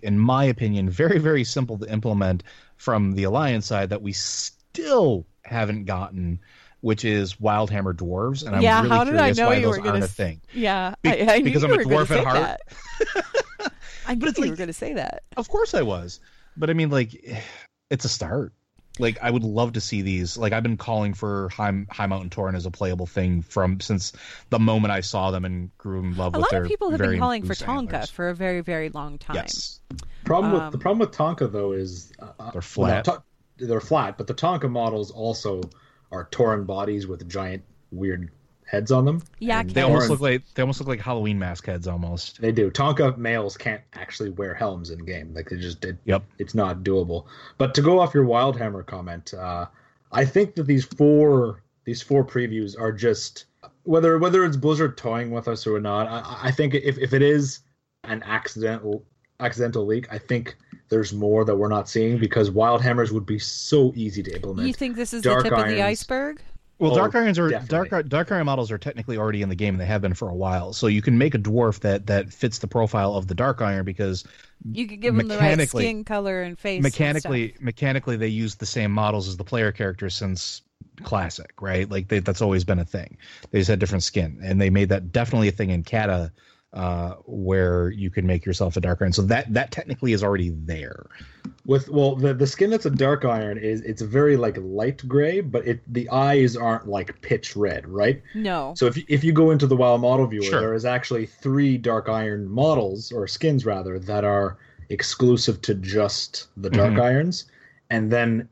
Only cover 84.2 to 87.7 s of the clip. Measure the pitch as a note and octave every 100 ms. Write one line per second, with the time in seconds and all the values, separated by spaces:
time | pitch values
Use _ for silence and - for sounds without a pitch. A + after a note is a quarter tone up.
84.2 | E2 C#2 F#2 F#2+ G2 F#2+ G2 G2 F2+ A#2
85.2 | A#2 C3+ G#2+ F#2+ G2+ F2+ E2 A2+ G#2+ F2+
86.2 | E2 - _ _ _ G2 F2+ F2 E2+ -
87.2 | - A2 F#2 F#2+ F2+